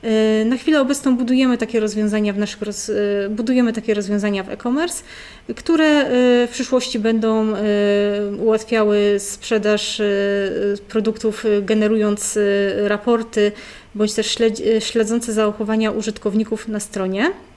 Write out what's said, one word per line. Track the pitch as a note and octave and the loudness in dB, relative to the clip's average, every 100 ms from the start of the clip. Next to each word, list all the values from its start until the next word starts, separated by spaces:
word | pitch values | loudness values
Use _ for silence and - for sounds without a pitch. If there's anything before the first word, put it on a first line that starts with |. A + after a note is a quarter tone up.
E, | A3+ A3 A3 G#3+ | 0 2 2 2
na | A3 B3 | 2 0
chwilę | - D#4 | 2 2
obecną | C4 C#4 C4+ B3 | 2 0 0 0
budujemy | B3 B3+ C4 A#3+ | 2 2 2 2
takie | A3+ A#3 | 0 0
rozwiązania | G#3+ G#3 G#3+ G#3+ G#3 | 0 0 0 0 0
w | G3 | -2
naszych | G#3 - | -4 -4
roz-, | G#3 G3 - | -8 -8 -4
e, | G#3 G3+ G3+ G3+ | -2 0 -2 -2
budujemy | G#3+ A3+ B3+ A#3+ | -4 0 2 2
takie | A3+ G#3+ | 0 -2
rozwiązania | G#3 G3 G#3 G#3 G3+ | -2 0 -2 0 -2
w | F#3+ | -4
e-commerce, | G#3 A#3+ C4+ F4 - - - - - - A3+ | -6 -2 -2 -2 -6 -12 -20 -20 -20 -12 -10
które, | - E4 | 0 2
e, | D#4 D4 C4+ B3 B3 A#3+ A#3+ | 4 4 4 4 4 4 2
w | |
przyszłości | A#3+ B3+ B3+ B3 A#3 | -2 0 0 0 -2
będą, | A3 A3+ A3 A3 G#3+ | 0 2 2 2 0
e, | G3+ G#3 G#3 G#3 G3+ G3+ G3+ G3+ G3+ | 0 0 2 2 2 2 0 -4 0
ułatwiały | A3 A3 A3 A3+ G#3 G#3 G#3 G3+ | 2 0 0 0 2 4 4 2
sprzedaż, | G3+ - - A3 G#3 G#3 - - | -2 -10 -2 0 2 0 -2 -2
e, | G#3 G3+ G3+ G3+ G3 - G3+ G3+ - | 0 0 0 0 -2 -2 -2 -4 -4
produktów, | A3+ G#3+ A3 A3+ G#3+ A3+ | -2 -2 -2 -4 -2 0
e, | G#3 | 0
generując, | G3 A3 G#3+ A3 G#3 G#3 - G#3+ | 2 2 2 2 2 0 -2 0
e, | G3+ G3+ G3+ G3+ G3+ | 2 2 0 0 -2
raporty, | G#3 A3+ A#3 A3+ - G#3 G#3 - - - | -2 0 0 0 0 0 0 -18 -20 -16
bądź | G#3 G#3+ | -4 -2
też | G#3+ G#3+ | 0 -4
śledź-, | - A3+ G#3+ - A3 | 0 0 2 0 0
e, | |
śledzące | A3 A#3 G#3+ A#3 A#3 | 0 -2 0 -2 -2
zachowania | G#3+ G#3+ G#3 G#3+ A3 A3 | 0 0 -2 -2 0 0
użytkowników | G#3+ G#3+ G#3+ G#3+ G#3 G#3+ A3 - | -2 -6 -4 -2 -2 -2 -4 -4
na | G#3+ | -6
stronie. | - G3+ F#3 F#3+ C#4+ G4 - | -6 -4 -4 0 -2 -4 -14